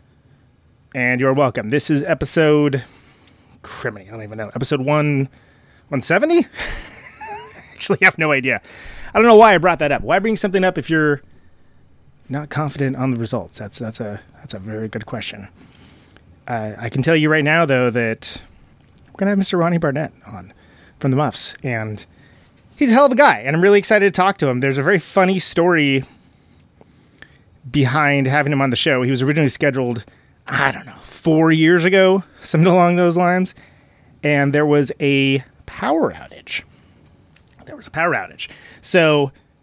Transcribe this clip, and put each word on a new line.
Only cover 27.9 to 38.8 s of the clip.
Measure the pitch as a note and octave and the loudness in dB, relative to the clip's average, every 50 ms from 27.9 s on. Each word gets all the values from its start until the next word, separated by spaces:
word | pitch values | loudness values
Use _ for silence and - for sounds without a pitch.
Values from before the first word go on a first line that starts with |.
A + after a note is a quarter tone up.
| C#3+ D3+ D3 C#3+ C#3+ C#3 C3 | 0 0 0 2 0 0 0
having | B2+ C#3+ D3 C#3 D3 D3 | 0 0 0 0 0 0
him | C3+ | 0
on | C#3 C3 | 0 0
the | A#2+ | -2
show. | - - E3 C3+ B2+ | 0 0 0 0 0
He | B2 C3 | 0 0
was | C3+ A#2+ | 0 0
originally | C3 C#3+ D3 E3 D3 B2+ | 0 0 0 0 0 0
scheduled, | - - D3 C#3+ B2 C3+ B2+ A#2+ A#2 A2+ - - _ _ _ _ _ _ _ | 0 0 -2 -2 0 -2 -2 -4 -6 -8 -10 -14 _ _ _ _ _ _ _
I | - C3+ C#3+ C#3 C3+ | -8 -4 -2 -2 -2
don't | - - - | -2 -6 -12
know, | - - - - | -18 -20 -20 -20
four | - - - - E3 D#3 D#3 D#3+ D#3+ | -20 -16 -4 0 2 2 4 4 4
years | D#3+ D#3+ D#3 E3 F3+ E3+ D#3+ | 4 4 4 4 4 4 4
ago, | F#3 G3 F#3+ F#3+ F#3 F#3+ G3 - - _ - - | 2 4 4 4 4 4 2 -2 -6 _ -20 -8
something | - - D#3 E3+ F#3+ | -2 0 2 4 4
along | F3 F#3 F3 F3 F3 | 4 4 4 4 2
those | F3+ F3+ F3 E3 | 2 2 2 2
lines, | F3+ F3+ F3 F3+ F#3 F#3 - - - - _ _ _ _ _ _ _ _ _ _ _ - | 0 0 0 0 0 -2 -4 -8 -14 -20 _ _ _ _ _ _ _ _ _ _ _ -2
and | D3 D3 C#3+ C#3+ C#3+ C#3 | 0 0 2 0 0 0
there | D3 D3+ | 0 2
was | D3 D3 D3 C3+ B2 - - | 2 2 2 0 -2 -4 -4
a | D3+ C#3+ C#3 C3+ C3+ C3+ C3+ C3 - - _ _ _ | -2 0 0 2 2 0 0 -2 -4 -10 _ _ _
power | - - - - B3+ D4+ E4 B3+ A2 E2+ | -20 -12 -6 -4 -2 0 0 0 -2 -4
outage. | - - - - - - - - - - _ _ _ _ _ _ _ _ _ _ _ _ _ _ _ _ _ _ - - | -8 -18 -20 -20 -20 -14 -12 -10 -10 -12 _ _ _ _ _ _ _ _ _ _ _ _ _ _ _ _ _ _ -20 -20
There | - D4+ | -20 -20
was | C4 - | -20 -20
a | - | -10
power | - D#3 E3+ F3 | -4 -2 -2 -2
outage. | C3+ G#2 F2+ F2+ - - - - - - - - - | -2 -2 -6 -10 -14 -14 -16 -16 -16 -20 -20 -20 -18
So, | - | -12